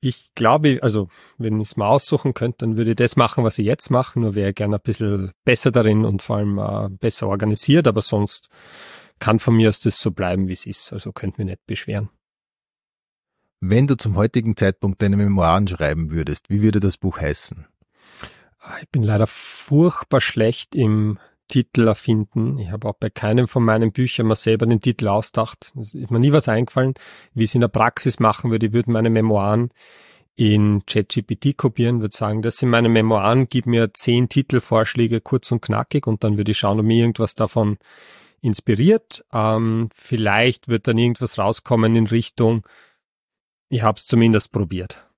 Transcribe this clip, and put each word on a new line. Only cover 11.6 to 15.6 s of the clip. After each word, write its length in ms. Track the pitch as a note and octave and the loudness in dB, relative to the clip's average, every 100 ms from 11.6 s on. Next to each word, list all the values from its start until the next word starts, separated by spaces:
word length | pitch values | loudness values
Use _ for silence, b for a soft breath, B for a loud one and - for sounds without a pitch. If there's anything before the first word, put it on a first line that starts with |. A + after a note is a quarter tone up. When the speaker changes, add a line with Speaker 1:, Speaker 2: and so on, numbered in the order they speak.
| - | -10
Speaker 1:
beschweren. 440 | G#2+ - G#2 G2+ _ _ _ _ _ _ _ _ _ _ _ _ _ _ _ | -10 -6 -6 -6 _ _ _ _ _ _ _ _ _ _ _ _ _ _ _
Speaker 2:
Wenn 260 | F#2 A2 C#3 | 0 2 2
du 100 | C3 | 0
zum 200 | A2 F#2+ | 0 0
heutigen 400 | G#2+ B2+ A2+ G#2+ | 0 0 -2 0
Zeitpunkt 440 | G2 F#2+ G2+ F#2+ | 0 0 -4 -2
deine 160 | G2+ G2+ | 0 2
Memoiren 500 | G2+ G2 E2 F2+ | 2 2 4 2